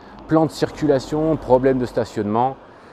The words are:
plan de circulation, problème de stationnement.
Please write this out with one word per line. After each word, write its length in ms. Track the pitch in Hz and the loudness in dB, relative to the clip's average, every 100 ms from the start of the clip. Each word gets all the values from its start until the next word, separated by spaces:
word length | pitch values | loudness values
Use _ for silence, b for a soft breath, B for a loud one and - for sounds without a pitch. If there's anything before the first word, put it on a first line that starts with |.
| B B - | B B 0
plan 160 | 160 | 2
de 60 | 156 | 2
circulation, 840 | - 151 - 151 135 - 151 160 147 | -2 -6 -2 0 0 0 -2 0 -2
problème 400 | - 127 131 131 | 2 4 4 0
de 80 | 120 | -2
stationnement. 720 | 127 110 113 104 113 131 139 B B B | -4 -4 -4 -2 0 0 -4 B B B